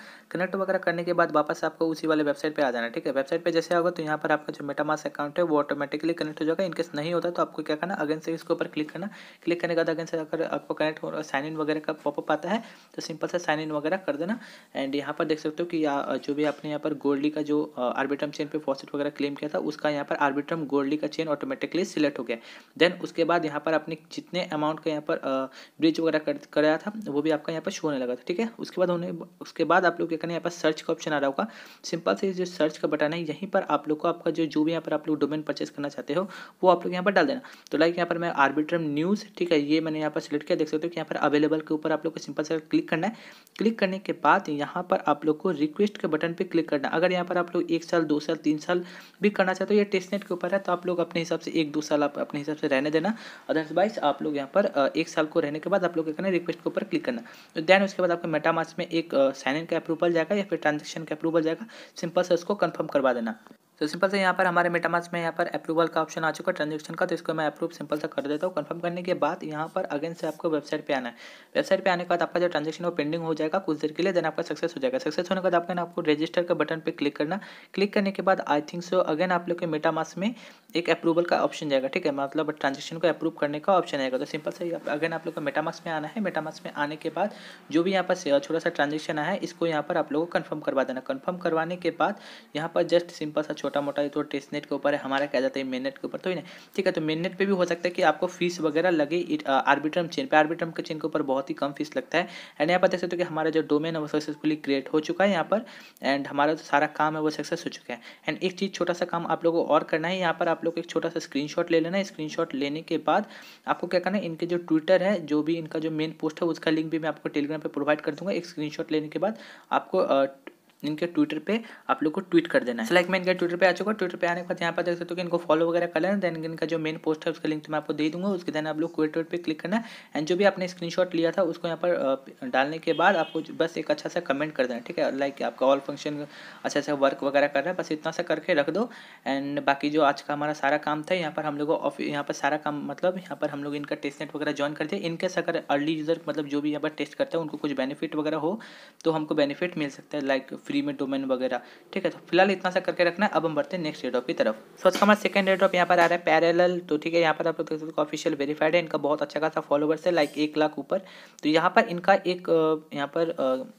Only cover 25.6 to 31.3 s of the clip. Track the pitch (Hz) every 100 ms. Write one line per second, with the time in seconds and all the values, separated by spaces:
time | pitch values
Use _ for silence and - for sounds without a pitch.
25.6 | - - 160 156 160 156 156 143 - -
26.6 | 151 160 208 214 202 143 156 151 170 160
27.6 | 160 - 156 135 123 123 - - 226 -
28.6 | - 180 180 175 180 170 180 - - -
29.6 | 156 180 175 170 165 160 170 165 170 -
30.6 | 156 156 - 156 160 147 139